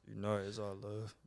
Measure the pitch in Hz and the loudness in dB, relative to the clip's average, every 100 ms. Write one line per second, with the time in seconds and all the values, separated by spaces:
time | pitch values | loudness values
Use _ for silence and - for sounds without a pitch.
0 | - 104 104 104 98 110 101 98 101 107 | -6 0 4 4 2 -2 -2 -2 -4 -2
1 | 110 - | -4 -8